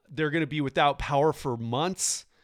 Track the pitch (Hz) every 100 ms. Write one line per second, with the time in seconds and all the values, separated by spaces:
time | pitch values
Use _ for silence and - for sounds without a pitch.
0 | _ 131 156 160 151 151 135 170 143 139
1 | - 143 156 147 139 117 117 123 175 185
2 | - - - _